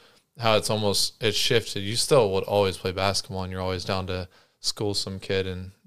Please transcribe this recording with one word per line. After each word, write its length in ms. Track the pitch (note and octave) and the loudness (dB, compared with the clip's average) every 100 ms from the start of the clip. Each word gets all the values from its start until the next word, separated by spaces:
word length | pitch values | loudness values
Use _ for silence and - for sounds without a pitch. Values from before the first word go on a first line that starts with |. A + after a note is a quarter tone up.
| - _ _ - | -20 _ _ -2
how 180 | A#2 G#2+ | 2 4
it's 140 | - | 2
almost, 520 | G#2+ G#2 F#2+ - - | 0 2 2 0 0
it's 140 | A2+ G2 | 0 2
shifted. 440 | - A#2+ G#2+ G2+ | 2 2 2 -4
You 140 | G2 A#2+ | -4 -2
still 340 | - D3 G#2 | 4 4 6
would 120 | F#2+ | 2
always 340 | - G2+ G2 F2 | 2 2 2 0
play 140 | F#2+ | -4
basketball 500 | F#2 G2 F#2+ - F#2+ | 0 0 0 -4 -6
and 100 | F#2 | -6
you're 80 | F#2 | -4
always 240 | F#2 F#2 | -4 -4
down 220 | F#2 F#2+ F#2 | -2 -4 -4
to 200 | F#2 F2+ _ _ _ | -6 -8 _ _ _
school 340 | - - G#2+ | -6 -4 -2
some 260 | G2 - F#2+ | -2 -4 -6
kid 260 | - G2 F#2+ | -2 -2 -2
and 260 | F2+ F#2 - | -6 -10 -16